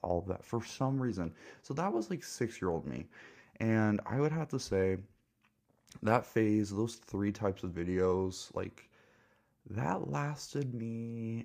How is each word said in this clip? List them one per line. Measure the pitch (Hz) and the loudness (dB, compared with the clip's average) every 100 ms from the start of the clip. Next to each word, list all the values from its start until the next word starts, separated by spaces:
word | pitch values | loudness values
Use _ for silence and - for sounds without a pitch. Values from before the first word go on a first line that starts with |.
all | - 87 | 0 2
of | 92 | 2
that | 92 | -4
for | - 117 | -2 -4
some | 113 - 135 135 | -4 -2 0 2
reason. | 127 90 85 - - - | 0 -2 -4 -6 -18 -20
So | - | -8
that | 143 190 | -4 -2
was, | 339 - | -2 -2
like, | 175 | -6
six-year-old | - - 117 - 92 82 - | -8 -4 -4 0 0 0 -2
me, | 64 85 - - - - - | -6 -8 -14 -20 -20 -20 -2
and | 110 110 107 104 - | 2 4 4 2 0
I | 120 | 0
would | 151 | 2
have | 160 151 | 0 -2
to | 135 | -4
say | - 98 95 95 101 _ _ _ _ _ _ _ _ - | 0 4 4 2 -4 _ _ _ _ _ _ _ _ -2
that | 104 120 | 4 4
phase, | - 113 107 107 101 | 4 2 6 4 2
those | 98 117 - | 0 -2 -4
three | - 98 101 | -6 0 0
types | 101 104 95 | 2 0 0
of | 92 | -4
videos, | 87 87 92 92 92 92 92 - | -4 0 2 4 2 0 -4 -10
like, | - 95 - - _ _ _ _ _ _ _ - | -8 -8 -10 -20 _ _ _ _ _ _ _ -10
that | 101 143 190 - | -4 -2 -2 -2
lasted | 143 143 143 - 143 131 | -2 -2 -6 -6 -4 -4
me | 120 113 113 117 117 113 113 | -4 -6 -6 -6 -6 -4 -6